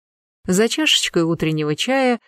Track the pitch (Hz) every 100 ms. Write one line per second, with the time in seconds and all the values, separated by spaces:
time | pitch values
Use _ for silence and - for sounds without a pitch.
0 | _ _ _ _ - 185 233 - 302 -
1 | - 175 165 165 160 156 151 151 - 269
2 | 254 240